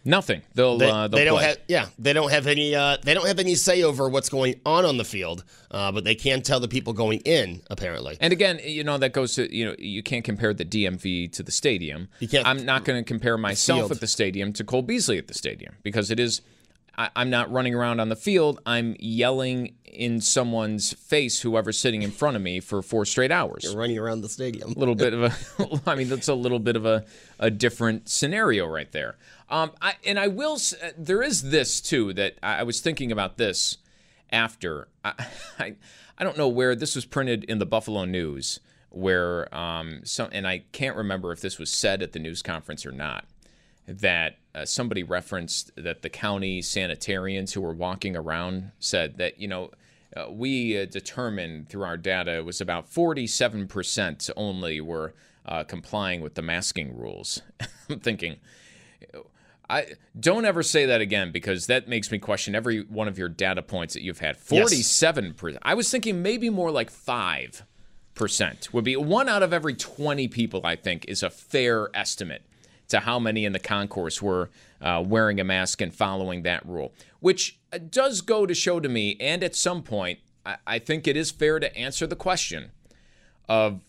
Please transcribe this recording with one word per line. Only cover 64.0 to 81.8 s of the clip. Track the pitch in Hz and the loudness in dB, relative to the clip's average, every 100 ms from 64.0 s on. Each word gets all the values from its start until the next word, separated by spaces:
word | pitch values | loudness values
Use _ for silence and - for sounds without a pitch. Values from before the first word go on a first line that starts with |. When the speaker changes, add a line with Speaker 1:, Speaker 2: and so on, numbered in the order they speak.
Speaker 1:
you've | 90 82 | -8 -4
had. | 78 - | -4 -6
Speaker 2:
Yes. | - | 2
Speaker 1:
Forty-seven | 147 226 151 110 - 160 147 92 | 4 6 4 2 4 4 2 -4
percent. | 73 85 69 | -8 -10 -4
I | - | 0
was | 208 - | 0 0
thinking | 254 220 180 | 0 -2 -2
maybe | 185 233 233 | -2 0 -2
more | 202 165 | 0 0
like | 143 113 | 0 -2
five | - - 120 92 73 62 - - _ - - - | -8 -4 -2 0 -2 -6 -16 -20 _ -20 -20 -20
percent | - 104 - 90 - - | -4 -2 2 0 -2 -4
would | 120 | 0
be. | 113 | 0
One | 131 147 214 269 | 0 2 2 4
out | 202 | 4
of | 185 | 4
every | 170 151 | 2 0
twenty | 120 - - 147 143 127 | -4 -10 -4 -2 0 -2
people, | 117 113 92 | 0 0 0
I | 85 82 | -2 -2
think, | 95 85 - | -2 -4 -4
is | 98 | -4
a | 92 | -4
fair | - - 139 123 113 107 | -6 -2 2 4 2 0
estimate | 101 98 - 90 64 _ _ _ _ - | -4 -4 -4 -8 -10 _ _ _ _ 0
to | 107 | 0
how | 104 123 | 2 0
many | 113 110 | 0 0
in | 104 | 0
the | 95 | -2
concourse | - 104 101 98 82 - | -2 -2 -2 -4 -4 -2
were, | 101 90 87 - - _ | 0 0 -2 -10 -20 _
uh, | 76 85 | 0 0
wearing | 92 113 107 98 | 2 4 4 2
a | |
mask | 95 92 92 - | 2 2 0 -2
and | 92 | -4
following | - 101 95 92 90 | 0 -2 0 -4 -2
that | 87 87 82 | -2 -2 -4
rule, | 87 67 _ - _ | -8 -8 _ -20 _
which, | 180 185 - _ _ | 2 2 -2 _ _
uh, | 175 | -12
does | 165 254 269 202 | -2 2 2 0
go | 180 220 | 0 2
to | 196 | 4
show | 170 - 175 | 2 2 2
to | 143 | 0
me, | 120 104 - | 0 0 0
and | 131 170 | -2 0
at | 175 | -2
some | - 180 180 | 0 0 -2
point, | - 107 90 87 _ _ | -4 -4 -4 -6 _ _
I, | - - - | -12 -10 -4
I | 113 | -4
think | - 156 151 | -2 0 2
it | 143 | 0
is | 160 | -2
fair | - 151 156 | 0 2 2
to | 147 | -2
answer | - | -4